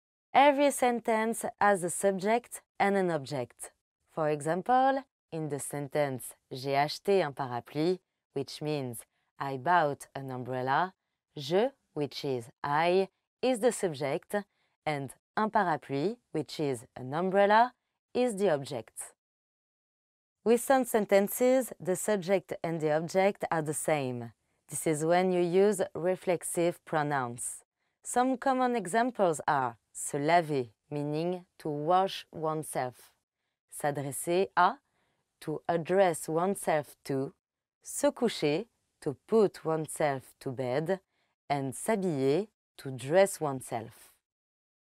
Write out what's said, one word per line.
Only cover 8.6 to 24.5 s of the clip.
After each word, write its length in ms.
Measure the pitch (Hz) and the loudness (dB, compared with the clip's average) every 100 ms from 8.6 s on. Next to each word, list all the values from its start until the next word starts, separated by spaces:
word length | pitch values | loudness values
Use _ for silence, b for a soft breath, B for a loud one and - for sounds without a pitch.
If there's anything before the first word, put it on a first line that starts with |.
means 420 | 151 151 127 113 - _ _ - | -6 -4 -6 -10 -16 _ _ -10
I 180 | 139 135 | -8 -4
bought 500 | 139 175 147 139 - | 2 4 4 -2 -10
an 160 | 139 135 | -12 -10
umbrella, 640 | 127 123 127 127 143 185 - _ _ _ 151 | -8 -6 -4 0 0 0 -6 _ _ _ -12
"je," 360 | 139 180 254 - _ | 0 2 2 -4 _
which 300 | 151 143 - | -6 -6 -6
is 280 | 147 123 117 - | -4 -4 -6 -10
I, 460 | 143 147 170 185 190 _ _ - | -2 2 4 4 2 _ _ -4
is 200 | 247 247 | -2 2
the 100 | 240 | 0
subject, 640 | - 185 135 143 160 - 202 196 _ _ _ 151 | 0 -4 -2 -4 -4 -4 -6 -6 _ _ _ -6
and 300 | 147 135 - _ - | -4 -6 -14 _ -4
un 140 | 214 | 0
parapluie, 680 | 220 180 151 - 139 170 233 _ | 2 2 0 -2 -2 -2 -4 _
which 260 | 156 139 - | -6 -6 -4
is 260 | 147 123 - - | -2 -4 -8 -14
an 180 | 127 | -8
umbrella, 600 | 151 185 196 202 214 247 _ _ _ _ | -4 0 4 6 6 4 _ _ _ _
is 220 | 240 247 190 | -2 0 2
the 140 | 202 | 2
object. 640 | 147 135 123 - - - _ _ _ _ _ _ _ _ _ _ _ _ _ | 2 -2 -8 -10 -16 -18 _ _ _ _ _ _ _ _ _ _ _ _ _
With 180 | 214 233 | 2 2
some 240 | - 269 240 | 4 2 2
sentences, 880 | 226 202 196 202 - 254 262 233 - | 0 4 4 2 0 2 2 0 -8
the 160 | 165 180 | -4 -4
subject 580 | - 214 170 190 - - | -2 -2 0 0 -2 -8
and 160 | 170 165 | -6 -2
the 120 | 151 | 0
object 520 | 151 165 190 196 196 - | 0 0 2 2 0 -4
are 140 | 165 | -2
the 100 | 151 | -2
same. 600 | 147 - 151 131 123 117 _ _ | -4 0 0 0 -6 -10 _ _